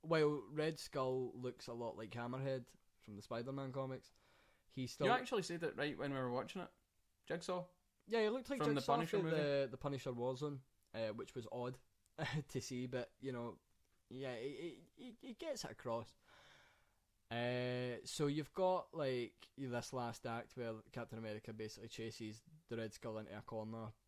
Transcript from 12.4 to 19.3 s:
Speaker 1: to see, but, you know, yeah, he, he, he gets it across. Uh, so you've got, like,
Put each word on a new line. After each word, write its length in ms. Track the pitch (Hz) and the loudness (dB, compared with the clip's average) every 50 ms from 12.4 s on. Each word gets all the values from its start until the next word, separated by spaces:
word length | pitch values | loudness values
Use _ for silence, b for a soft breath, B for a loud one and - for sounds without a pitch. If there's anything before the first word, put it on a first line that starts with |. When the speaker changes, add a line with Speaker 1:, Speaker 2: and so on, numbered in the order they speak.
| 143 - - | -2 0 -2
Speaker 1:
to 80 | 135 | -4
see, 260 | - - 131 123 127 | -2 -2 -4 -4 -4
but, 260 | 127 127 123 120 - _ _ - | -2 -2 -2 -4 -4 _ _ -4
you 100 | 135 127 | -4 -2
know, 220 | 120 117 120 92 - _ _ _ _ _ _ _ _ _ _ | -2 -2 -4 -6 -8 _ _ _ _ _ _ _ _ _ _
yeah, 240 | - 127 135 131 123 110 117 | -8 -6 -4 -4 -4 -2 -2
he, 320 | 139 147 117 160 175 135 98 170 - _ | -4 -4 -4 -6 -8 -8 -10 -16 -20 _
he, 200 | - - 254 233 - - | -14 -14 -12 -12 -12 -12
he 100 | 277 226 - | -12 -10 -6
gets 240 | 339 320 277 220 - | -4 -4 -4 -4 -4
it 60 | - | -6
across. 380 | 113 - - 120 113 117 117 - - _ B B B B B B B B B B B B B B B B B _ _ _ _ _ | -8 -6 -2 0 0 0 0 -4 -12 _ B B B B B B B B B B B B B B B B B _ _ _ _ _
Uh, 680 | 113 117 120 123 123 123 123 123 123 123 127 123 123 107 - | -2 0 2 2 2 2 2 0 0 0 0 -2 -4 -4 -6
so 220 | - - - 151 | -8 0 2 2
you've 260 | 143 143 156 147 - _ | 4 4 2 0 -2 _
got, 340 | 190 185 185 185 180 - - - | 4 4 6 6 4 2 -2 -2
like, 400 | 160 147 135 127 123 123 107 | 0 2 2 2 2 0 -2